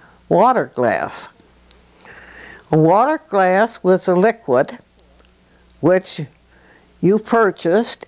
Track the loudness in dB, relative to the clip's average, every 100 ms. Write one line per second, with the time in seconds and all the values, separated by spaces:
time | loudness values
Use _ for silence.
0 | -20 _ -2 2 2 0 -4 -2 -2 -2
1 | -4 -8 -8 _ _ _ _ -20 _ _
2 | -20 -20 -20 -20 -20 -20 -2 2 4 2
3 | 2 -2 -4 0 2 2 0 -2 0 0
4 | 0 0 0 -2 -2 -2 -2 -8 _ _
5 | _ _ _ _ _ _ _ _ -2 -2
6 | -4 -10 -12 _ _ _ _ _ _ _
7 | -2 0 0 0 0 -2 -2 -2 -2 -8